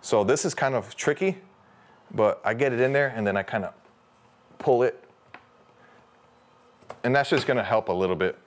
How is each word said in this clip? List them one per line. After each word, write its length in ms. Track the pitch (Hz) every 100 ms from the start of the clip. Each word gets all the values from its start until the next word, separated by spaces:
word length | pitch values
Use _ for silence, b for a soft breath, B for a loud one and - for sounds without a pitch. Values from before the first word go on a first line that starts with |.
so 240 | - 110
this 200 | 101 156
is 100 | 170
kind 200 | - 135
of 220 | 123 95 -
tricky, 420 | 151 147 190 185 - _ b b b b -
but 300 | 110 104 -
I 100 | 104
get 180 | 113 139
it 80 | 120
in 120 | 131
there 200 | 139 139
and 120 | 110 104
then 100 | 98
I 60 |
kinda 320 | 95 110 90 - _ _ _ _ _ _ _ -
pull 240 | 147 123
it. 200 | 127 - - _ _ - _ _ _ b b b b _ _ _ _ _ _ _ - -
And 100 | 123
that's 140 | 139 139
just 180 | 147 -
gonna 180 | 123
help 240 | 98 110 -
a 40 |
little 240 | 90 92 87
bit. 220 | 90 -